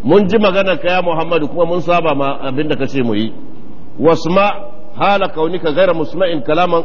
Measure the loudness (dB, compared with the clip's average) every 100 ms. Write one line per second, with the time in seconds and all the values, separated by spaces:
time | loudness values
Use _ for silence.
0 | 4 4 4 2 2 2 0 0 0 0
1 | 0 -2 0 0 0 0 0 0 0 0
2 | 2 0 -2 -2 -4 -2 -2 -2 -2 -2
3 | 0 0 -2 -4 -6 -6 -6 -6 -6 0
4 | 2 2 2 2 2 0 -4 -6 -6 -2
5 | 0 2 0 -2 -2 -2 -2 2 2 2
6 | -2 0 0 0 0 0 2 0